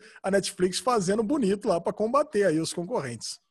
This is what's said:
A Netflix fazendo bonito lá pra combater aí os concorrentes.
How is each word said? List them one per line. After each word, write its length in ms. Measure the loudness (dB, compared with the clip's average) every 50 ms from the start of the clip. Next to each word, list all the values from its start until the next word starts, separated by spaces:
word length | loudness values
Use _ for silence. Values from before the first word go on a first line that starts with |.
| -6 -20 -16 -8
A 80 | -2 0
Netflix 480 | 2 2 0 0 -2 -2 0 0 0
fazendo 460 | -2 0 0 0 2 2 2 0 0 0
bonito 460 | 0 0 0 2 0 0 0 0 0
lá 100 | 0 0
pra 140 | 0 -2 -2
combater 500 | -2 -2 2 2 2 0 2 0 2 2
aí 160 | 2 2 0
os 140 | -2 -2 -4
concorrentes. 640 | -6 -6 -4 -4 -4 -4 -6 -8 -10 -10 -12 -12 -14 _ _